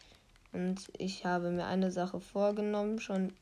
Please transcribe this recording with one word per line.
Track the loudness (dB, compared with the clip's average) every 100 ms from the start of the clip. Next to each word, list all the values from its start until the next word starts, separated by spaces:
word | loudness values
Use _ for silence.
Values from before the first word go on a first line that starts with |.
| -20 -20 _ -20 -10
Und | -2 0 -2 -6 -6
ich | -6 -2 0
habe | 2 2
mir | 0 0
eine | 2 2
Sache | 2 -2 -4
vorgenommen, | -4 2 2 2 0 0 0 -2
schon | -2 0 0 -4